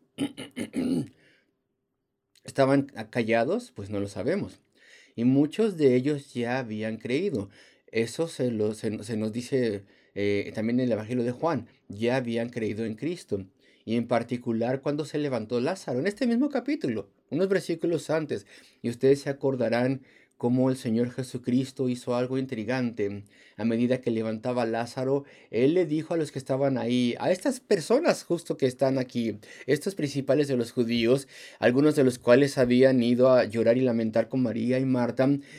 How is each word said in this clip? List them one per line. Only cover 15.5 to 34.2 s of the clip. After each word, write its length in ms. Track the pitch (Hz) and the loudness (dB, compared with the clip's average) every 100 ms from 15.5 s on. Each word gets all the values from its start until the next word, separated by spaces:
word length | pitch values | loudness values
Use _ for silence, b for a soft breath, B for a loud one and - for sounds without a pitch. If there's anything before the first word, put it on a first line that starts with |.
| 123 | -2
Lázaro, 400 | 120 - - 127 | -2 -4 -4 -2
en 80 | 170 | -2
este 200 | 214 247 | -2 0
mismo 220 | 233 285 | 0 0
capítulo, 600 | 277 240 311 160 107 - _ _ | -2 -4 -4 -4 -4 -8 _ _
unos 180 | 139 190 | -2 0
versículos 600 | 196 - 170 170 165 - | 0 0 -4 -2 -2 -2
antes. 360 | 160 147 113 - B B B | -4 -2 -8 -10 B B B
Y 80 | 120 | -8
ustedes 320 | 117 135 139 | 0 4 4
se 80 | 143 | 0
acordarán 720 | 139 139 131 120 113 127 135 B B B _ | -4 -2 0 0 2 0 -2 B B B _
cómo 300 | 120 127 131 | 0 2 2
el 80 | 127 | 0
Señor 340 | 127 113 120 | -2 0 0
Jesucristo 800 | 123 127 127 120 123 131 - 131 | -4 -8 -6 0 0 0 -4 -4
hizo 260 | 123 - 120 | -2 -2 -2
algo 220 | 123 131 | 0 -2
intrigante. 840 | 131 113 107 131 123 110 101 101 104 b b b | -4 -6 -4 -2 -2 -2 -4 -4 -12 b b b
A 80 | 113 | 0
medida 340 | 113 120 127 | 2 2 2
que 100 | 123 | 0
levantaba 520 | 113 110 110 127 123 | -2 -2 -4 -2 -2
a 20 | 117 | 0
Lázaro, 600 | 113 117 - 131 139 139 B B | -2 -4 -4 -2 -2 -4 B B
Él 220 | 110 131 | 2 2
le 120 | 175 165 | 4 2
dijo 280 | 151 151 | -2 -2
a 40 | 170 | -4
los 140 | 147 | -4
que 80 | 139 | -6
estaban 380 | 123 135 139 131 | -4 -2 0 0
ahí, 360 | 117 123 123 117 | 0 2 0 0
a 120 | 135 | -2
estas 280 | 180 - - | 0 -2 -4
personas 640 | _ 196 151 247 330 - | _ 0 2 2 2 0
justo 320 | - 170 - 156 | -2 -4 -4 -2
que 100 | 131 | -2
están 320 | 127 135 131 | 2 0 0
aquí, 400 | 123 120 113 104 B B B | -2 -2 -4 -4 B B B
estos 280 | 147 202 196 | -2 -2 -4
principales 520 | 147 139 135 139 143 | -4 -4 0 2 2
de 80 | 127 | 0
los 160 | 117 | -2
judíos, 560 | - 113 117 113 135 - B B B | -2 0 2 4 2 0 B B B
algunos 380 | 117 123 151 151 | 2 4 4 4
de 80 | 131 | 2
los 140 | 120 | 2
cuales 380 | - 123 139 139 | 6 6 6 2
habían 460 | 123 123 131 131 | 4 6 6 6
ido 300 | 120 120 127 | 2 4 6
a 100 | 127 | 6
llorar 340 | 104 113 110 120 | 4 2 2 4
y 40 | |
lamentar 480 | 131 113 113 110 | 2 0 0 0